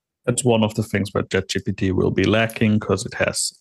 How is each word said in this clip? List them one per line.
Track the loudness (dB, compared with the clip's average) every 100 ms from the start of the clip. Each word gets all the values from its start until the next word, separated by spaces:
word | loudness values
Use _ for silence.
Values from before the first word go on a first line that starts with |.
| _ _ -4
That's | 0
one | 2 4
of | 2 0
the |
things | -2 -2 -2
where | -4
Chat | -2 -2 -2
G | -4
P | -6
T | -2 0
will | 2 0
be | 2 2
lacking | 2 0 0 2 2
'cause | 0 -2 -4
it |
has | -4 -2 -2 -6 -2